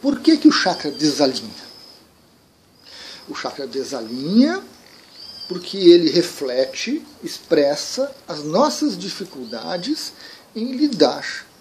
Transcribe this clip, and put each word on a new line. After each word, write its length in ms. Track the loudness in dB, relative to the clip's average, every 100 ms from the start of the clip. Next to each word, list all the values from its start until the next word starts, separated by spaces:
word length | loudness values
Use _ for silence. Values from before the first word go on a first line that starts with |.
Por 180 | -2 2
que 180 | 2 6
que 100 | 6
o 20 |
chakra 400 | 4 0 -2 -6
desalinha? 720 | -2 0 2 0 0 -10 -16 -20 -20 -20 -20 _ _ _ _ _ _ _ _ -20 -20 -18 -20 -14
O 60 |
chakra 320 | -10 -8 -8 -8
desalinha 960 | -6 -6 -8 -8 -8 2 4 4 2 -8 -20 -20 -20 -20 -20 -20 -18 -12
porque 300 | -12 -10 4
ele 320 | 8 8 6
reflete, 1000 | 2 0 -4 -4 0 -2 -2 -6 -6 -8 -14
expressa 880 | -12 -12 0 2 4 0 -6 -4 -6 -6 -14
as 160 | -10
nossas 540 | -2 2 2 2 -2 -2
dificuldades 1160 | -10 -10 -12 -12 -12 -10 -6 -6 -4 -6 -6 -14 -20 -20 -16 -8
em 160 | -6
lidar 760 | 0 0 4 2 2 -8 -12 -16 _